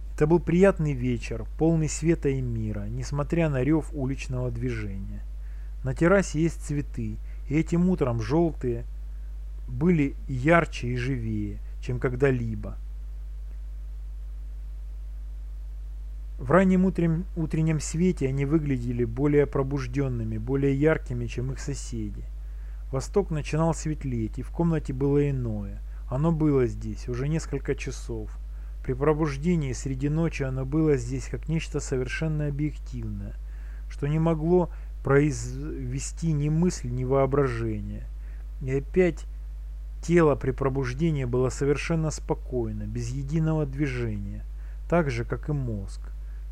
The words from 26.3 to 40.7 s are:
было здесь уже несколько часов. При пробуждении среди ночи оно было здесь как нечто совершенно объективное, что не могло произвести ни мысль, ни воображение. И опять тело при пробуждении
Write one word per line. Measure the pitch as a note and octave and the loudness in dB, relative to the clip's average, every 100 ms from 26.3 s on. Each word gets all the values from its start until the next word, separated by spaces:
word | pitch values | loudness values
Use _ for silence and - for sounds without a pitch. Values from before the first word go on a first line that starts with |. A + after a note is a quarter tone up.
было | D#3+ D3+ C#3 A#2+ | 4 4 6 4
здесь | G#2+ A2 G#2 - | 0 -6 -6 -6
уже | A#2+ C#3 | -4 -2
несколько | D#3+ - C#3 - | -2 -2 -4 -2
часов. | C3+ - - - A2+ G#2+ - - - - - | -4 -4 -8 -6 -6 -8 -10 -10 -10 -10 -6
При | - | -4
пробуждении | B2+ C#3+ D3+ D#3 C#3 D#3+ F3 C#3 | 2 2 4 2 0 2 2 0
среди | A#2+ C3+ C3 C#3+ | -2 -4 -2 0
ночи | D3+ E3 - | 2 0 0
оно | C3+ C3 C3 | -2 -2 0
было | D#3 D#3 C#3 | 2 4 4
здесь | A#2+ C3 - | 2 -4 -4
как | B2 - | -6 -2
нечто | D#3+ - D3 | -2 -2 -4
совершенно | - C3 B2+ - D#3+ D3+ D3 | -2 -2 -2 -2 -2 0 -2
объективное, | C#3 D3+ - - B2+ A2 G2+ G2+ - - - - - - | -2 -2 -4 -8 -6 -6 -6 -6 -8 -10 -10 -10 -10 -10
что | - C#3+ | -4 0
не | D#3 | 2
могло | E3 D#3+ D#3+ F3+ E3 - - - | 4 2 4 4 4 -2 -10 -4
произвести | - C#3 D3+ B2 B2 B2+ C#3+ C3 B2+ C3+ - - E3 | 4 6 6 2 -4 -6 -6 -6 -4 -4 -6 -2 0
ни | D3+ D3 | 2 2
мысль, | D#3 F3+ - A#2+ | 4 2 0 -4
ни | B2 | -2
воображение. | B2+ C3+ C3+ C#3 C3+ A2+ A2+ G#2+ G2+ G#2 - - - - - - | 2 4 4 4 2 0 -2 -2 -4 -8 -8 -8 -10 -10 -10 -6
И | C3 | -2
опять | C3+ C#3 F#3 F3+ D3 - - - - - - - - | -2 2 4 4 2 -8 -10 -10 -8 -8 -8 -8 -6
тело | - E3+ D#3 C#3 | 4 6 8 6
при | C3 | 0
пробуждении | A#2+ C3+ | 0 0